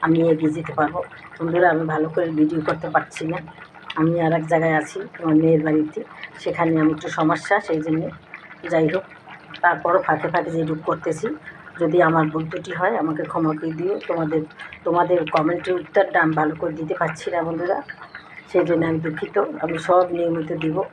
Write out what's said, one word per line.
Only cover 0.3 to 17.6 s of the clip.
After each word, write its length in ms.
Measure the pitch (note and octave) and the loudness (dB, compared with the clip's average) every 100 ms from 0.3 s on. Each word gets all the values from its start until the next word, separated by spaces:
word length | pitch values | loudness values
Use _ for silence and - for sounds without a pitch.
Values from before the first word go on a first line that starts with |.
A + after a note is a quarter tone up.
এগিয়ে 200 | D#3 D#3+ D#3 | 4 2 -2
যেতে 160 | D#3+ D3+ | -6 0
পারবো। 200 | D3+ F3 - - - - | 0 0 -8 -12 -20 -8
বন্ধুরা 300 | E3 E3+ F3+ | -2 4 4
আমি 100 | D#3+ D#3+ | 4 0
ভালো 140 | D#3 D#3 | 0 0
করে 140 | E3+ E3+ D#3 | 0 -2 2
ভিডিও 220 | D#3 D#3+ D#3 | 2 2 -2
করতে 200 | E3+ E3 D#3 | -2 0 -2
পারছি 280 | - - D#3+ | -2 -8 -6
না, 60 | E3 D#3+ - - - - - | -6 -8 -18 -20 -20 -12 0
আমি 140 | D#3+ E3+ D#3+ | 2 2 2
আর 80 | E3 | 0
এক 60 | D#3 | 2
জায়গায় 240 | E3 D#3+ D#3 | 2 4 2
আছি 180 | D3+ G3 - - | -2 -8 -12 -6
আমার 160 | E3+ D#3 | 2 4
মেয়ের 200 | D#3+ D#3+ D#3 | 6 4 4
বাড়িতে, 320 | D#3 D#3 - - - - - | 0 0 -6 -12 -16 -18 -10
সেখানে 280 | - D#3+ E3 D#3+ | -8 -2 2 4
আমি 100 | D#3 D#3 | 2 0
একটু 120 | E3+ - | -6 0
সমস্যা, 380 | D#3 E3 - G3+ G#3 | 2 0 2 0 0
সেই 120 | D#3+ D#3 | -4 0
জন্যে। 220 | D#3+ E3+ - - - - - E3 | -2 -2 -10 -18 -20 -20 -14 -2
যাই 160 | E3 D#3 | 0 2
হোক, 120 | F#3 - - - - - - | 0 -6 -20 -20 -20 -18 0
তারপরও 360 | F3 E3 E3+ F#3 F3+ | 2 2 2 2 2
ফাঁকে 220 | D#3 D#3+ | 0 0
ফাঁকে 180 | F3 D#3+ E3 | 0 0 -2
যেটুকু 260 | D#3+ D#3 - | -2 -2 -2
করতেছি, 380 | E3 - D#3 A3 D4+ - - - - | -4 -2 -4 -4 -6 -12 -18 -18 -2
যদি 160 | E3 E3+ E3 | 0 4 4
আমার 180 | E3 D#3 | 4 2
ভুল 120 | D#3 D#3+ | 0 -6
ত্রুটি 220 | F3+ - E3+ | -8 -8 -2
হয় 140 | F#3 A3+ | 0 0
আমাকে 220 | D#4 - - | -2 -2 -4
ক্ষমা 200 | F3+ D#3+ D3+ | -2 0 -2
করে 120 | E3 D#3+ | -4 -4
দিও। 140 | F3+ G3+ - | -4 -4 -4
তোমাদের, 320 | E3+ D#3 D#3 D#3 - - - - | -2 0 0 -2 -12 -18 -8 -2
তোমাদের 340 | E3+ F3 F3+ D#3+ | 2 4 2 2
কমেন্টের 400 | E3 D#3 F3 F3 F3+ | 0 2 -2 -2 -4
উত্তরটা 360 | D#3 - F#3+ F#3 | 0 2 2 4
আমি 100 | E3 D#3 | 2 2
ভালো 120 | D#3 D#3+ | 0 -2
করে 120 | E3+ D#3 | -6 -6
দিতে 160 | D#3+ F3 | -6 -2
পারছি 260 | D#3+ - - | -4 -4 -6
না 60 | F3 E3 | -4 -2
বন্ধুরা, 300 | E3 | -4